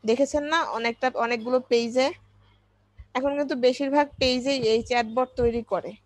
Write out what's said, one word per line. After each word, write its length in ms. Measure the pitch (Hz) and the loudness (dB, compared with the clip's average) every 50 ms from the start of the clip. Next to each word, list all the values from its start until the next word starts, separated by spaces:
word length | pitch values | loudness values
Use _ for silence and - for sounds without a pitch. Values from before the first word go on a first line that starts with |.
| - | 2
দেখেছেন 360 | 220 220 247 277 269 - 302 294 | 0 2 2 2 2 2 -2 -2
না 220 | 294 311 339 320 | 0 0 0 0
অনেকটা, 460 | - - 226 233 233 233 _ - 254 254 | -2 -4 -4 -2 -4 -4 _ -2 -2 0
অনেকগুলো 460 | - 233 233 240 233 220 240 254 254 | 0 -2 -2 -2 -4 -2 0 0 0
পেজে 520 | 254 _ 247 233 233 233 233 254 262 277 359 - - _ _ _ _ _ _ _ _ _ _ _ _ _ _ _ - _ _ | 0 _ 0 0 0 0 0 0 0 0 -2 -6 -16 _ _ _ _ _ _ _ _ _ _ _ _ _ _ _ -20 _ _
এখন 240 | 254 262 285 277 285 | -2 -2 0 0 -2
কিন্তু 160 | 294 269 320 | -2 -2 -2
বেশিরভাগ 540 | 254 240 247 254 - 285 269 269 294 294 294 - - | 2 2 2 2 2 -2 0 2 2 2 0 0 0
পেজেই 420 | 269 254 254 254 240 269 277 269 240 220 | 0 2 2 0 0 0 -2 0 2 2
এই 140 | 220 226 226 | 2 2 0
chatbot 460 | - 247 240 240 220 226 247 254 254 254 | 0 -2 -2 -2 0 -2 -2 -2 -2 -2
তৈরি 260 | - 240 240 226 240 226 | 0 0 0 0 -2 -4
করে। 300 | _ 196 180 - - 214 - _ | _ -4 -4 -4 -6 -14 -14 _